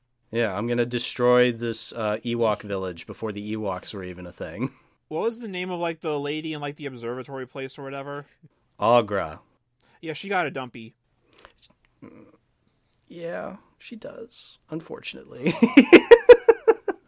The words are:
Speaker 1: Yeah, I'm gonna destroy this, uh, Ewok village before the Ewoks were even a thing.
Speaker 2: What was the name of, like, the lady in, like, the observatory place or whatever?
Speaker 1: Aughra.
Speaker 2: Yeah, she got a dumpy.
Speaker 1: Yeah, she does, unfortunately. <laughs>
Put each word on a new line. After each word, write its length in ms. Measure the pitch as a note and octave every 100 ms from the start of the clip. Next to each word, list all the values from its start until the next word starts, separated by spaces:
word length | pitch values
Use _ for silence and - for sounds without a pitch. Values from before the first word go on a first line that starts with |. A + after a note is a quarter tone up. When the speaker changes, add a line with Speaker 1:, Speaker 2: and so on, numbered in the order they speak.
| _ _ -
Speaker 1:
Yeah, 260 | A2+ A2 F#2+
I'm 120 | A#2
gonna 180 | A#2+ A#2+
destroy 680 | A#2 - - B2 B2 B2
this, 400 | A2+ A#2 A2+ -
uh, 240 | A#2+ G#2+ A2+
Ewok 440 | B2 A#2 A2+ G#2
village 460 | G#2 F#2+ F#2 E2 -
before 240 | G2 A2
the 240 | G#2 G#2 A2
Ewoks 380 | G#2 F2+ - G2+
were 80 |
even 240 | F#2 F2 F2+
a 40 |
thing. 420 | - F2 F2+ B2+ - _ _ -
Speaker 2:
What 120 | D#3
was 180 | A3 A3+
the 80 | A3
name 220 | F#3 F#3
of, 100 | F3
like, 200 | E3+ E3
the 200 | D#3+ D3
lady 340 | C#3+ D#3 D#3+
in, 60 | D3+
like, 140 | D3 D3
the 120 | C#3
observatory 580 | B2 A#2 B2+ C3 C3+ B2+
place 320 | C#3 C3+ -
or 60 |
whatever? 420 | C3+ C#3 C#3 C#3+ C#3 _ - _ _ -
Speaker 1:
Aughra. 600 | G#2 A#2+ G#2 G2 D#2+ D#2 _ _ _ _ _ _
Speaker 2:
Yeah, 120 | D#3+
she 140 | D3 G3
got 200 | F#3+ D3+
a 40 |
dumpy. 440 | C#3 B2+ A#2+ A2+ _ _ _ _ _ - _ - _ _ _ - - - _ _ _ _ _ _ _ -
Speaker 1:
Yeah, 500 | E3+ E3+ F3+ - G3 _ _
she 180 | - A3
does, 640 | - - - - - - -
unfortunately. 840 | D#3+ - - - - - B2 D3+ -
<laughs> 40 | A3+ - - F4 - A#4 - - - A4+ - A4+ - -